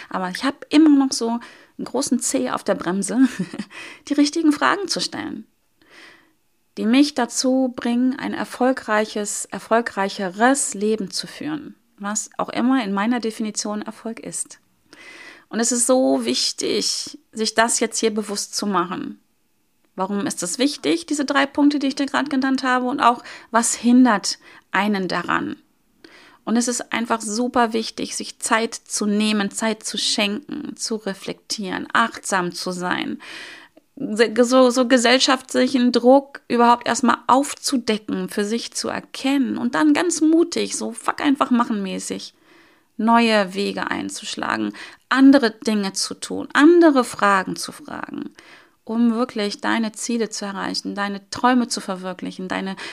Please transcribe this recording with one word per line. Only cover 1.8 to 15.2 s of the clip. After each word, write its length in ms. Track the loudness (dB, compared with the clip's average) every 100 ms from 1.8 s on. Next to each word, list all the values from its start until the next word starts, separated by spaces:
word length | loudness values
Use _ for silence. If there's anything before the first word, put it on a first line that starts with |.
großen 360 | -6 -4 0 0
Zeh 300 | 0 -2 -2
auf 140 | -4
der 100 | -2
Bremse, 440 | -2 -2 -4 0 4 2 2 -8 -8
<laughs> 440 | -12 -14 -18 -12 -2
die 60 |
richtigen 380 | 2 2 2 2
Fragen 360 | 2 2 0 -2
zu 120 | -4
stellen, 460 | -6 -8 -8 -10 -14 _ _ _ _ -20 -20 -20 _ _ _ _ _ -4
die 100 | 2
mich 280 | 4 4
dazu 580 | 2 -4 0 2 2 0
bringen, 440 | -2 -2 2 0 0
ein 160 | -4
erfolgreiches, 1120 | -6 -6 0 0 0 0 0 0 -4 -6 -6 -8
erfolgreicheres 1300 | -8 0 0 0 -4 -4 -4 -6 2 4 4 0
Leben 360 | -2 -2 -2 -4
zu 160 | -8 -10
führen, 480 | -10 -8 -8 -10 -20 _ -12
was 320 | -6 -6 -6 -6
auch 140 | -4
immer 340 | 0 2 2
in 80 | 0
meiner 280 | 0 0 0
Definition 640 | -2 -4 -6 -6 -6 -6
Erfolg 380 | -8 -12 -12 -12
ist. 400 | -10 -10 -10 -14 _ _ _ -20 -20 -20